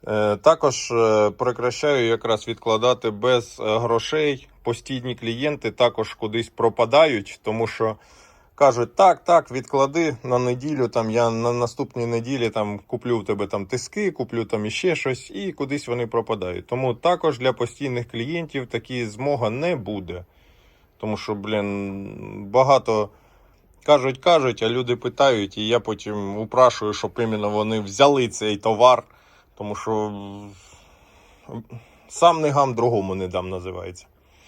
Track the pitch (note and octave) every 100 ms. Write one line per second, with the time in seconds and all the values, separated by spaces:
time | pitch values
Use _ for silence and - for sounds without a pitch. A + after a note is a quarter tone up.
0 | - G#2+ G#2+ G2+ D3 D#3+ D3+ A#2+ - A#2
1 | A2+ G#2+ G#2 F#2+ B2 A#2 A#2+ A#2+ D3+ C#3
2 | A#2 A2+ A2+ A2 - A2+ - A2 A#2+ B2
3 | A2+ G#2 A#2+ B2+ A2+ - A2 A2 A#2 A#2
4 | - D#3 D3+ C3+ - _ - A#2 - C3
5 | B2 A#2+ A2+ A#2 C#3+ D3 A2+ G2+ A#2+ -
6 | A2 - A2 A2 A2+ - A2 G#2 A#2 C3+
7 | D#3+ A2+ G2+ - - A2+ A2+ - A2+ G#2+
8 | _ - - _ _ - C#3+ A#2+ A#2 -
9 | F#3+ D#3+ - E3+ D3+ B2+ - C#3 C#3 D3+
10 | D#3+ B2+ B2 B2 B2 B2 C#3 D3 A#2+ B2
11 | A2+ A2+ A#2 A2+ A#2+ A#2+ A#2+ - C#3+ -
12 | A#2 A#2 A#2 C#3 A#2 A2 G#2 G#2 - B2
13 | B2 A#2 G2+ G2+ G2+ G#2+ F#2+ B2+ - -
14 | G#3 D3+ B2+ A#2 A2 A2+ G#2 - F#3 D#3+
15 | C#3 C3 - - G3 - C3+ C#3+ - B2
16 | A#2 A#2 A2 A2 F#2 F2+ - A#2+ C3 A#2+
17 | E3+ F3 E3 B2+ B2+ A#2+ A#2+ - C#3+ B2
18 | A#2 A#2 A#2+ E3+ D#3+ C#3 B2 A#2 - B2+
19 | A#2 G#2 C3+ C#3+ A#2 A#2 E3 E3 G2+ G#2
20 | F2+ F2+ F2 _ _ _ _ _ _ _
21 | G#2+ A2 - G#2 G2+ G#2+ G2+ G2+ G2 G2
22 | G2 G#2 G2+ G2+ G2+ A2 C3 C3+ - A2
23 | G#2 _ _ _ _ _ _ _ - D3
24 | C3 C3 - E3+ C3 A#2 A2+ A#2+ B2 A#2+
25 | B2+ G#2+ C#3 A#2 G2 G2+ G#2+ A#2 A2 G#2+
26 | - G#2 G2 G2+ A2 B2 B2+ - G#2+ G#2
27 | G#2 - A2+ A2 G#2 G#2 G#2+ A2 G2+ G2
28 | C#3 C#3+ A#2+ - G#2+ G#2 A2 G#2+ B2 B2
29 | - _ _ _ _ _ G#2 G#2 - A2
30 | G#2+ G2+ G2+ G2+ G2+ F#2+ - - _ _
31 | _ _ _ _ - A#2 - A#2 - _
32 | _ - E3+ D#3+ D#3 C#3+ C#3 A2+ A#2+ A2+
33 | F#2+ F#2+ F#2 F#2 F#2 F#2 F2+ F2+ F#2 F2+
34 | - _ _ _